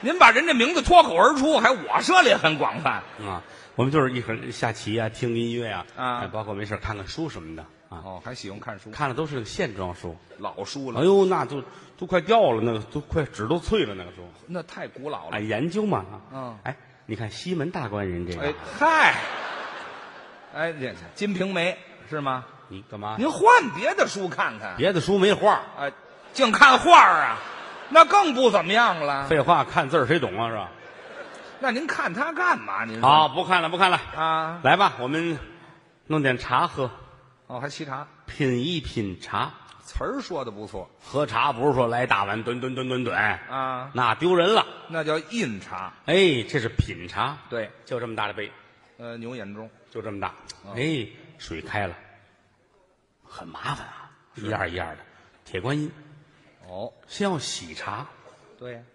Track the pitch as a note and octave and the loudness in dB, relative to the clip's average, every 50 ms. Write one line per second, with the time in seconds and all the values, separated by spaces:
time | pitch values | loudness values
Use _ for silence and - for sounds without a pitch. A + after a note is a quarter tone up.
0 | - A#3+ E4+ F4+ D4 A#3 A3+ B3 D#4+ E4+ D4+ A#3+ A3+ C#4 F4 D#4+ - - E4+ F4 | -2 -2 6 8 8 8 8 6 2 2 4 4 4 2 2 0 4 8 8 10
1 | D#4+ - E3+ E3 G3 C4 D#4 C#4 C4 D#4 D#4 A#3 A3+ A#3 C4 G3+ D3 - - D3 | 8 8 6 6 6 6 6 4 2 2 2 4 4 4 4 2 -2 -2 -2 0
2 | A#3+ - F#4 F#4 E4+ A#3+ F#3+ - - D#3+ D#3 C#3+ D3 A#2 - - D#3+ - A2+ G2+ | 2 6 6 6 8 6 4 4 4 0 0 2 -2 -2 -2 -2 -2 -2 -2 -2
3 | - - - - G#2+ G2 F#2+ F2 - - - - - - - - A#2+ C3+ C#3+ D#3 | -8 -12 -16 -12 -8 -8 -8 -8 -10 -14 -20 -20 -20 -10 -2 0 0 2 4 2
4 | C3+ C3 B2+ B2 A#2 - A2+ A2 B2+ B2+ A#2 - - A#2 G#2+ - - G#2 G#2+ A2+ | 2 2 0 -4 -6 -6 -8 -8 -8 -10 -6 -4 -4 -4 -4 -6 -6 -4 -2 -2
5 | A2+ A2 A2+ - B2+ A#2+ A#2 A#2 A#2 A#2 A#2 A#2+ A#2 A2 G2+ F2+ E2+ - - - | -2 -4 -4 -4 -4 -2 -2 -2 -2 -2 -4 -4 -6 -6 -6 -8 -10 -12 -10 -6
6 | B2+ B2+ B2 A#2+ A#2+ F#2 F2+ G#2+ G#2+ G#2 G#2 G2 G#2+ G2+ G#2 G2 - - G#2+ G2+ | -4 -4 -4 -4 -6 -6 -8 -8 -8 -6 -6 -8 -6 -6 -8 -8 -6 -8 -8 -8
7 | F#2+ - - - E3 D3 - G2 D#2+ D#2+ D#2+ D#2+ D2+ - _ _ _ _ F#2 E2 | -8 -10 -8 -6 -6 -6 -8 -10 -12 -12 -14 -14 -16 -18 _ _ _ _ -18 -16
8 | E2 F#2+ F#2 F2+ - A#2+ B2+ - - G2 F#2+ G#2 G2 A#2 A2 F#2+ - A2 G#2+ A2 | -14 -14 -14 -14 -12 -14 -14 -12 -12 -14 -14 -12 -12 -14 -14 -14 -16 -16 -8 -6
9 | D3+ C3+ B2 B2+ D#3+ D3+ C#3+ B2+ A2 G#2 - - F#3+ C3+ G2+ G2 F#2 F2+ F2 - | -4 -4 -4 -4 -6 -6 -6 -8 -8 -8 -6 -6 -6 -6 -4 -6 -8 -8 -8 -8
10 | - F2 E2 E2 _ _ - - G2 G2 - - G2+ - - C#3+ C3+ C3 A#2 A2 | -12 -12 -12 -14 _ _ -18 -12 -12 -12 -10 -10 -10 -10 -8 -10 -8 -6 -2 2
11 | D3 F#3 G3 G3 G3 F#3 F#3 D#3+ C#3 A#2+ C#3+ C#3 B2+ - - - - - - - | 4 6 6 6 6 4 2 0 -2 -4 -6 -10 -10 -12 -18 -20 -20 -20 -12 -12
12 | F#3 E3+ F#3 F3+ D#3 E3 A3+ A#3 G3+ D3 A#2 A2 A2 A#2+ A2+ G#2+ G#2 - - D3+ | -6 0 0 0 4 4 6 6 6 6 4 2 2 0 0 -2 -6 -6 -8 -10
13 | C#3+ - - E3 C#3+ - - - G#2+ A2+ D#3 F3 - - A3 G#3+ D3+ G#2+ G2+ F#2+ | -8 -4 -2 -2 -2 -4 -6 -8 -2 -2 -2 -2 0 0 0 0 0 0 -4 -10
14 | F2 F2 F#2 - F2 F2 E2 - - - F3 F3+ D#3 - - F#3+ E3+ A#2 - - | -12 -14 -16 -18 -20 -20 -20 -20 -16 -10 -10 -10 -10 -10 -14 -14 -14 -14 -14 -12
15 | B2+ D3+ C#3+ F#2+ E2 D#2+ - G#2+ G#2+ A2 G#2+ G#2+ C#3 E3+ E3 G#3+ G#3+ G#3 E3+ G#2+ | -10 -8 -8 -8 -8 -8 -6 -6 -4 -2 -2 -2 -2 -2 -2 -2 0 0 0 -2
16 | F#2 F#2 G2+ G2 - - C3 C3+ C3 B2 A2+ G#2 - B2 C#3 - - - _ _ | -2 -6 -14 -18 -18 -16 -14 -12 -12 -12 -14 -10 -10 -10 -10 -10 -16 -20 _ _
17 | _ - A2 G#2 A#2 G#2+ - - - F3 F#3 E3 C3+ E3+ F3+ F3 C3+ G#2+ G2+ G#2 | _ -10 -8 -8 -8 -10 -10 -10 -6 -6 -4 -4 -4 -4 -4 -6 -6 -6 -4 -4
18 | G2+ F#2 F2 F2 F2 E2+ F2 E2+ C#3 C#3+ D3+ - - - - - C#4+ D#4+ D#4+ D#4 | -4 -4 -4 -6 -6 -6 -6 -4 -4 -6 -6 -6 -12 -14 -4 0 2 4 4 6
19 | C4+ E3+ - - - - - - - - - - - - - - - - - - | 6 4 4 2 -4 -6 -8 -8 -10 -10 -10 -10 -12 -12 -12 -14 -14 -14 -16 -16
20 | - - - - - - - - - - - D3 D#3 E3+ E3 D3 B2+ A#2+ G2 E2+ | -18 -18 -20 -20 -20 -20 -20 -20 -20 -16 -6 -6 -4 -4 -4 -6 -8 -8 -8 -10
21 | E2+ - - - G3+ G#3 G3+ F3+ F#3 G3 F#3+ F3 E3 F3+ E3+ - - - - - | -16 -18 -8 -4 -4 -2 -2 -2 -2 -2 0 0 -2 -2 -2 -6 -14 -20 -20 -20
22 | - - D3+ D#3 C#3+ C3+ C3 B2+ B2 - - - - - F#2+ G2 G#2 _ - G#2 | -14 -8 -8 -4 -2 -2 -4 -4 -6 -14 -20 -20 -20 -16 -16 -16 -16 _ -14 -10
23 | G#2 G#2+ A2 - A#3 D#4+ - D4+ F#4 A4 B4 A#4+ F4 A#3 D3 E3 A3 D4+ G4 G4 | -8 -8 -4 -2 -2 -2 0 4 6 8 8 8 6 2 -6 -2 -2 -2 0 0
24 | - G#3+ - G3+ F#3+ F3+ - - G3 D3+ A2+ G#2 G#2+ G2+ F2+ F#2+ C3+ F#3 F#3+ E3 | 0 -2 -2 -6 -6 -6 -4 -2 -4 -4 -4 -8 -12 -10 -4 0 0 2 2 0
25 | C3+ - G3 G3+ F#3 G#3 G3 - F3+ G#3 F#3 C3 - - - - C#3+ C#3+ - - | 0 2 2 4 4 4 4 4 4 4 4 4 0 -8 -10 -8 -8 -8 -8 -12
26 | - - - - - - - - C4+ A3+ G#3 - C#4 C4+ C4 B3+ - E4+ E4+ D#4 | -20 -20 -20 -20 -20 -14 0 2 2 2 8 8 10 10 10 6 6 8 10 10
27 | B3 G3 F3 D#3 C#3+ A#2+ A2+ G#2+ - - - - - - - - - - C4+ D#4+ | 10 10 8 4 2 0 -2 -4 -8 -12 -14 -14 -14 -16 -16 -16 -12 4 8 8
28 | E4 D#4+ F4+ G4+ G4 D#4+ C4 B3 C4 A#3 G3+ G3 D#3+ E3+ G3+ A3+ A#3+ A3 F3+ D#3+ | 8 8 8 4 4 4 2 4 4 6 4 4 2 2 4 4 4 4 2 0
29 | D3+ C#3+ C#3+ C#3 C#3 C#3 D#3+ D3+ B2+ D#3 F3 D#3 C3+ - - E3 D#3 C3+ D3 D#3+ | -2 -2 -2 -2 0 2 2 2 4 4 4 4 4 0 0 0 0 2 2 2
30 | C3 A2 D#3+ F3 C3 G2+ F2+ G#2 A#2 A2+ A2+ G#2+ F#2+ F2 - - - - - - | 2 4 2 0 0 -2 -2 -4 -4 -4 -4 -6 -8 -10 -12 -18 -20 -20 -20 -20
31 | - - - - - - - - - - - - C4 C4 A3+ B3 E4 C#4+ - - | -20 -18 -16 -16 -16 -16 -16 -18 -18 -20 -12 -4 -2 -2 -2 -2 -4 -4 -4 -2
32 | D4 G#3+ E3+ G#3+ C#4+ D#4+ E4 D#4+ F4+ F4+ E4 - G#3+ G#3 G3 - A2+ A2+ A2 A2+ | -2 -4 -2 -2 -4 -4 -2 0 2 2 2 0 -2 -8 -6 -6 -6 -6 -4 2
33 | A#2+ C3 D3 D#3 D#3 D3 B2+ E3 F3 D#3 F#3 F3+ E3 D#3+ E3+ F3 G3 F#3 F3 D#3 | 6 8 8 8 6 4 0 -4 0 2 2 2 2 0 0 2 4 4 4 2
34 | - - - D#3 D#3+ D#3+ D#3+ D#3+ D#3+ D#3+ E3+ F3 E3 B2+ D#3 F#3 G3+ F3+ B2 A2+ | -2 -8 -6 -4 -2 0 0 -2 -2 -6 -8 0 4 4 6 6 6 2 2 -2
35 | A#2+ B2+ D3 D#3+ E3+ E3+ D#3+ C3 - - - - - - - - _ _ _ _ | -6 -4 -2 -2 -2 -2 -4 -6 -8 -16 -20 -20 -20 -20 -20 -20 _ _ _ _
36 | _ - D#3 D#3 C#3+ C3+ B2+ A#2 - - B2+ C3 E3 E3+ - D3+ C3 A#2 - - | _ -4 -2 0 2 0 0 -2 -2 0 2 2 2 0 -2 -4 -4 -4 -6 -12
37 | - - - _ _ _ _ _ _ _ B2+ A#2+ B2+ C#3+ C#3+ - D#3+ C#3+ C3 C3+ | -20 -20 -20 _ _ _ _ _ _ _ -12 -10 -8 -10 -8 -10 -10 -10 -10 -10
38 | D3 - - _ _ - - - D3 C3 B2 A#2+ B2+ E3 F3+ D#3 C3 - - B2 | -10 -14 -20 _ _ -18 -4 -2 0 0 2 0 -2 -2 -4 -4 -6 -6 -4 -4
39 | G#2+ G2 F2+ - - - - G2+ B2 D#3 - - - - - - - - - - | -4 -4 -6 -10 -12 -6 -4 -4 -4 -4 -8 -16 -20 -20 -20 -20 -20 -10 -8 -6
40 | B2+ E3+ B3 C#4+ A3 - F3+ D3 C3 A#2 G2+ G2+ G#2+ G2 - G2 F2+ - _ _ | -4 -4 -6 -6 -8 -6 -8 -6 -6 -8 -10 -10 -12 -10 -10 -12 -12 -12 _ _
41 | - - - C3+ D3 A#2+ A2 A2+ B2+ C#3+ C3+ A2+ B2+ D3 C3+ B2+ B2 A#2 A#2 A#2+ | -20 -6 -2 -2 -2 0 0 0 0 0 0 2 2 2 4 4 2 2 2 0
42 | B2+ B2+ - G2 G2+ G2 G2+ A2+ A2 A#2+ B2 B2 B2 C3 C3 C3 C3 B2+ B2+ B2+ | 2 2 2 2 2 0 -2 -4 -4 -4 -6 -4 -6 -6 -6 -6 -4 -4 -4 -4
43 | B2+ A#2 F2+ F#2+ G#2 G#2+ F#2+ F2 - - B2 C3+ C3 C3 C3 B2+ C3 C#3 C#3 B2 | -4 -2 0 0 0 0 -2 -4 -8 -10 -8 -6 -6 -6 -6 -8 -10 -8 -2 0
44 | B2 A#2 A2 - D3+ F3 F#3 F3 E3+ F#3+ A3 G#3 - - - - - - E3 D#3+ | 2 2 2 2 2 2 4 4 4 4 4 4 2 0 -6 -18 -14 -8 -6 -4
45 | D#3 D3+ D3+ E3 D#3 - A#3 A#3 G3+ B2+ G#2+ F#2+ F2 - G2+ F2+ F#2+ F2+ - - | -2 -2 -2 -2 -4 -6 -4 -4 -4 -4 -4 -8 -10 -12 -10 -10 -10 -12 -14 -12
46 | _ - D#3+ F#3+ G3 F3 D3 A#2+ G#2+ - - C#3+ A2 A#2 - - - - F#2 E2 | _ 2 4 6 6 6 4 2 -2 -2 -4 -2 -2 -2 0 -2 -2 -2 -2 -12
47 | F2+ F2+ F#2 G2+ A2+ C3+ D3+ C#3+ - - B2 A#2 G#2+ G2+ - - - - C3 A#2+ | -12 -8 -4 -4 -4 -4 -4 -10 -14 -8 -6 -6 -6 -8 -12 -20 -12 -10 -8 -8
48 | A#2+ A#2 A2+ G#2+ G#2+ G#2 G2+ G#2+ G#2 G#2+ - - _ _ _ _ _ _ _ _ | -6 -8 -4 -4 -4 -4 -4 -8 -10 -10 -12 -20 _ _ _ _ _ _ _ _
49 | A#2+ A#2 A#2 A#2 A2+ A#2 B2+ B2 G#2 G2 G#2 G#2+ A2 A2 _ _ _ _ - A#2 | -16 -14 -14 -12 -12 -12 -12 -12 -12 -12 -12 -14 -16 -16 _ _ _ _ -14 -10
50 | G2+ G#2+ G2+ G2 F#2+ F2+ - - - - - - - G2 G2+ A#2+ C3+ D#3 D#3+ C3+ | -10 -10 -8 -8 -8 -8 -10 -12 -20 -20 -20 -20 -18 -12 -8 -4 -4 -2 -2 -4
51 | G#2+ F#2+ - - - - - - - - E2 D#2+ D#2+ - - G#2+ G2+ F2+ E2 - | -6 -8 -12 -20 -20 -20 -20 -18 -14 -10 -10 -10 -10 -6 -6 -6 -6 -6 -8 -12
52 | - - - _ _ _ _ _ _ _ _ _ _ _ _ _ _ _ _ _ | -20 -20 -20 _ _ _ _ _ _ _ _ _ _ _ _ _ _ _ _ _
53 | _ _ _ _ _ _ - - - - - - - - C#3+ - - - - - | _ _ _ _ _ _ -18 -16 -16 -16 -14 -10 -8 -8 -8 -8 -8 -16 -18 -20
54 | - - _ _ _ _ _ A#2+ G#2+ G#2 G#2+ F#2+ F#2+ E2+ F2 F#2 E2+ E2 D#2 - | -20 -20 _ _ _ _ _ -10 -6 -4 -2 -2 -4 -4 -4 -6 -6 -8 -10 -16
55 | - - _ _ _ _ _ _ _ - - F#2 F#2 B2+ C#3+ D3+ D3+ D3+ D#3+ - | -20 -20 _ _ _ _ _ _ _ -8 -8 -6 -4 -2 -2 -2 -4 -6 -8 -14
56 | - - - - _ _ _ _ _ _ _ _ - F2+ F2+ F#2+ G#2+ A#2 _ _ | -20 -20 -20 -20 _ _ _ _ _ _ _ _ -20 -14 -12 -10 -12 -12 _ _
57 | _ _ - - G3+ G3 F3+ D3 - - - - - E2 D#2+ - - - G2+ A2 | _ _ -6 -4 -2 -2 -2 -2 -4 -8 -10 -10 -12 -14 -14 -10 -10 -8 -8 -8
58 | D3 - - - _ - - _ _ _ - _ B2 B2 A#2+ A#2 A#2+ A#2+ | -10 -14 -18 -20 _ -20 -20 _ _ _ -20 _ -16 -14 -14 -16 -18 _